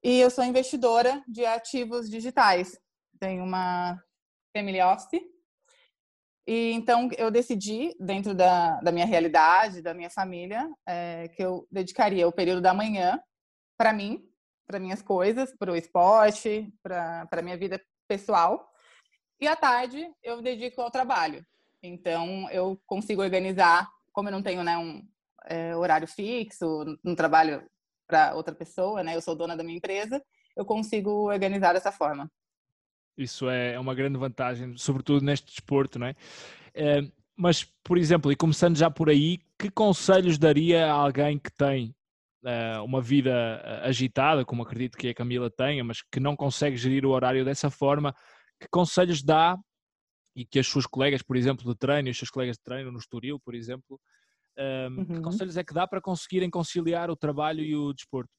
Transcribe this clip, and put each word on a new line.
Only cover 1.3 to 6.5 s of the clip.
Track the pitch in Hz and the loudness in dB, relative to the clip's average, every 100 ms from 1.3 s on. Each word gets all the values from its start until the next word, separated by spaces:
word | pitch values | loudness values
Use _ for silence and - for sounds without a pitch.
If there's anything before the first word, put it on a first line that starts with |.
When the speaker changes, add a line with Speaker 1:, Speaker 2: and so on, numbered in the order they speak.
| 220 233 | -4 -2
Speaker 1:
ativos | 233 233 269 233 240 220 | -2 -4 -6 -4 -6 -8
digitais. | 220 233 254 220 180 185 - _ _ _ _ | -8 -4 4 6 4 0 -10 _ _ _ _
Tenho | 190 185 | -8 -6
uma | 185 185 180 180 180 180 _ _ _ _ _ 208 | -4 -4 -2 -2 -4 -8 _ _ _ _ _ -8
family | 202 190 | -4 2
office. | 185 214 - 339 - _ _ _ _ _ _ _ _ _ _ _ | 4 2 -2 -6 -6 _ _ _ _ _ _ _ _ _ _ _
E | - | -4